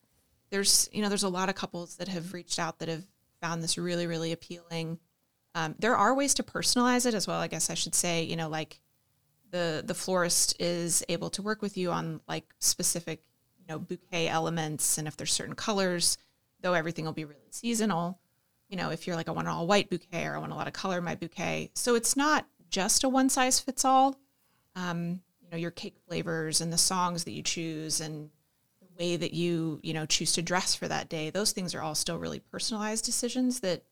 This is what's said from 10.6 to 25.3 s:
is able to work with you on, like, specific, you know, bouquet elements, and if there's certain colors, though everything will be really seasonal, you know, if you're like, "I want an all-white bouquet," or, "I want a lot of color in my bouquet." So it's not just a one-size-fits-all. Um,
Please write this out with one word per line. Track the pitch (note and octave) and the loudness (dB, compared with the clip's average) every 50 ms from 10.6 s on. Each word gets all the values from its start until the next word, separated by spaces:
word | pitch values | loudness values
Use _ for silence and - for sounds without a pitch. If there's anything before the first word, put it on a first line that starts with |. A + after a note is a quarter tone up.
is | F3+ E3+ F3 E3+ E3+ E3+ D3+ - - - | 0 0 0 0 0 0 0 0 0 0
able | E3+ E3 E3+ E3+ | -2 -2 -2 -4
to | - - | -6 -4
work | G3 G#3+ G#3+ G#3+ | -2 -4 -2 -2
with | G#3 G3+ - F#3 | -4 -4 -2 -2
you | F3+ F3 | -2 0
on, | E3 E3 E3 E3 D#3+ D3+ - - | 0 -2 -2 -4 -6 -8 -8 -8
like, | D#3+ D#3+ - _ _ - | -8 -8 -8 _ _ 0
specific, | - - - - F#3 - - E3+ - D#3+ D#3+ - _ _ _ _ _ _ _ _ | 2 2 2 2 0 -2 -2 -2 -4 -8 -8 -10 _ _ _ _ _ _ _ _
you | _ | _
know, | - D#3+ - | -10 -10 -8
bouquet | F3+ - F#3 E3+ _ _ F#3 E3+ E3 D#3+ | -8 -8 -10 -12 _ _ -2 -2 0 2
elements, | - D#3+ E3 E3 E3 E3+ D#3 D3+ D3+ C#3 - - - D#3+ | 2 0 0 0 0 -2 -2 -2 -2 -2 0 0 0 0
and | D3+ D3+ | -2 -4
if | - | -8
there's | - C#3+ - | -6 -2 -2
certain | - - - B3 A#3+ | -2 -2 -2 -4 -8
colors, | - - A#3 G#3 G3 F#3+ F3+ F3+ F3 F3 - - - _ _ _ _ _ _ _ _ | -6 -4 -2 0 2 2 0 2 2 2 2 2 0 _ _ _ _ _ _ _ _
though | - F3+ F3+ | 0 0 2
everything | E3 D#3 E3+ E3 - D#3 | 2 0 -2 -4 -4 -4
will | D#3+ D3 | -6 -6
be | D#3+ D#3 | -6 -8
really | D3 D3 - _ _ | -10 -12 -20 _ _
seasonal, | - - - A#3 A#3 G#3+ A3 G#3 F3 E3 E3+ F3 F#3 - _ _ _ _ _ _ _ _ _ - | -10 -4 -2 0 0 2 2 2 2 0 0 -2 -4 -8 _ _ _ _ _ _ _ _ _ -10
you | G3 | -6
know, | F3 E3 D#3 | -4 -4 -4
if | D#3+ F3 - | -4 -4 -4
you're | F#3 F3 | -4 -4
like, | E3 D#3+ | -2 -2
"I | E3 | -2
want | E3 E3 E3 E3+ | -4 -2 -2 -2
an | D#3+ | -2
all-white | E3 E3+ E3 G#3 G3+ G3 G3+ | 0 2 4 4 4 4 2
bouquet," | F#3 D#3+ - - E3+ E3 D3+ | -2 -4 -4 -4 -4 -4 -2
or, | D3+ D3 | -2 -4
"I | D3+ | -4
want | D#3 D3+ | -6 -6
a | D3+ | -4
lot | C#3+ D3+ | -4 -6
of | D3+ - | -6 -6
color | - - F#3+ F3+ F3 | -4 -2 -2 -2 -2
in | F3 | -2
my | E3 D#3+ | -2 -4
bouquet." | - E3+ E3 - - E3+ E3+ D#3 D#3 - - - | -6 -6 -8 -6 -4 -4 -2 -2 -4 -4 -6 -4
So | - - B3 A#3+ | -2 2 4 4
it's | A#3 A#3 - - | 4 4 4 4
not | C#4 C#4+ D#4 D4+ C4 - - _ _ _ - | 4 4 4 4 2 0 -2 _ _ _ -4
just | - G3 F3+ A3 - - - | -2 0 2 4 4 4 4
a | C4 | 4
one-size-fits-all. | B3 C4 C4 C4+ - C4+ B3+ C4 C4 - - C4+ B3+ - - C4 C4 C4 C4+ C#4 C4+ - _ _ _ _ _ _ _ _ _ _ - | 4 4 4 4 4 4 4 4 4 2 2 0 0 2 4 6 8 8 8 6 4 0 _ _ _ _ _ _ _ _ _ _ -10
Um, | F3+ F3+ F3+ E3+ E3+ E3+ E3+ F3+ F#3 - _ | -6 -4 -4 -2 -2 -2 -2 -4 -4 -8 _